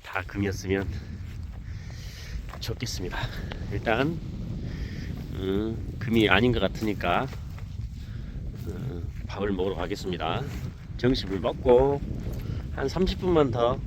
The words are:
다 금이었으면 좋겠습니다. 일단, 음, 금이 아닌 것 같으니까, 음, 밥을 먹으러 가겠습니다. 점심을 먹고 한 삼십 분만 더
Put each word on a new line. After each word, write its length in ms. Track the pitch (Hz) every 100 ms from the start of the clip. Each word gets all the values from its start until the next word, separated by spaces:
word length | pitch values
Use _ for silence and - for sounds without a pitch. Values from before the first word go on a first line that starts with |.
다 180 | - 95
금이었으면 640 | 92 101 101 92 92 98 98 - - - - - - - - - - - - - - - - -
좋겠습니다. 580 | - 113 120 - 90 - - - - - -
일단, 460 | 101 117 113 143 165 - - - - - - - - - - -
음, 640 | - 95 98 110 113 - -
금이 300 | - 113 104
아닌 240 | 92 123
것 80 | 117
같으니까, 640 | 95 - 107 101 90 92 131 - - - - - - - - - - - - - -
음, 420 | 90 127 90 90 - -
밥을 260 | 101 104
먹으러 220 | 95 95 82
가겠습니다. 680 | 87 98 95 85 78 95 - - - - - -
점심을 420 | 123 131 95 95
먹고 600 | 117 - 131 123 139 143 - - - - - - -
한 140 | 139 135
삼십 320 | 170 185 190
분만 300 | 185 165 139
더 300 | 120 120 135